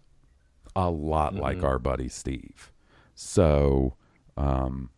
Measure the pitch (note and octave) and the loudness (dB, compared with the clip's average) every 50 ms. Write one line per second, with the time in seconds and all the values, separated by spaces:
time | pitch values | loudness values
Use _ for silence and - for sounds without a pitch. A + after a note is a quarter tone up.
0 | _ _ _ _ _ _ _ _ _ _ _ _ - - - G2 F#2 F2 E2+ D2+ | _ _ _ _ _ _ _ _ _ _ _ _ -20 -8 -4 -2 -2 -2 -2 -2
1 | D#2 D#2 D#2 D#2 D2+ C#2+ F#2+ G2 C#2+ C2+ C2+ B1+ - C#2 C2 B1+ B1+ C2+ B1+ B1+ | -2 -2 0 0 0 0 -2 -4 -4 -4 -2 0 0 0 0 0 -2 -2 -4 -4
2 | B1+ C2 - - - C2+ C2 - - - - - - - _ _ _ _ _ _ | -6 -8 -10 -8 -8 -8 -8 -8 -12 -18 -20 -20 -20 -20 _ _ _ _ _ _
3 | _ _ _ - - - - G#2 F2 D#2 D2 C#2+ C#2+ C#2 C2+ C2+ C2+ C2 - - | _ _ _ -18 -14 -2 2 4 6 6 6 6 4 4 4 2 2 0 -2 -6
4 | _ _ _ _ _ - _ - C#2 C#2 C2+ C2 C2 C2 C2 C2+ C2 A1 - | _ _ _ _ _ -14 _ -2 -2 0 0 0 -2 -4 -6 -8 -10 -14 -16